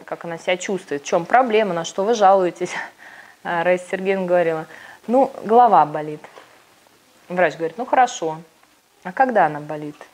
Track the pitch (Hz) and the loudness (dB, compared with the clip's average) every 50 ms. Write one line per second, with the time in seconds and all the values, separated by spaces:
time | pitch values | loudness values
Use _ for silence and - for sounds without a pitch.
0 | 170 - 165 - - 170 165 165 - 190 185 180 - - 196 175 - - 143 143 | -12 -12 -12 -10 -10 -12 -10 -8 -4 -4 -4 -4 -4 -6 -6 -6 -6 -8 -10 -8
1 | - - 196 175 170 - - 247 262 233 214 220 220 190 170 170 165 - - 196 | -6 -2 -2 -2 0 2 2 2 4 4 2 0 0 0 -2 -6 -6 -8 -6 -4
2 | 190 220 240 214 202 185 196 196 180 170 170 - 180 - - - - - - _ | -2 -2 2 4 4 6 6 4 2 0 -2 -4 -8 -8 -8 -10 -12 -12 -16 _
3 | - - - - - - _ _ - 170 175 170 170 180 180 180 180 - 190 185 | -20 -20 -20 -20 -20 -20 _ _ -8 -6 -4 -2 0 0 0 0 -2 -6 -8 -4
4 | 190 196 196 190 185 175 180 175 170 165 160 156 - - - - - - - - | -2 -2 -2 -2 0 0 2 2 2 0 -2 -4 -8 -12 -16 -20 -20 -20 -20 -14
5 | - - 233 269 262 269 - - - 202 226 240 247 226 190 160 151 151 151 156 | -4 0 2 2 2 2 -2 -8 -2 2 4 6 6 6 6 4 4 2 -2 -8
6 | 151 156 151 147 - - - - - _ _ _ _ _ _ _ _ _ _ _ | -8 -8 -10 -14 -16 -20 -20 -20 -20 _ _ _ _ _ _ _ _ _ _ _
7 | _ _ _ _ _ - 180 180 175 151 151 156 165 160 - 226 254 - - 262 | _ _ _ _ _ -6 0 2 2 2 0 -2 -8 -8 -6 -8 -4 0 2 2
8 | 254 240 - - 170 160 156 160 170 _ _ _ _ _ _ _ _ _ _ _ | 2 2 0 -4 -6 -6 -6 -8 -14 _ _ _ _ _ _ _ _ _ _ _
9 | - 185 185 - 269 254 226 202 170 151 151 147 151 151 156 151 151 147 151 - | -16 -6 0 0 0 2 2 2 2 2 0 -6 -10 -10 -10 -10 -10 -12 -14 -16
10 | - _ | -20 _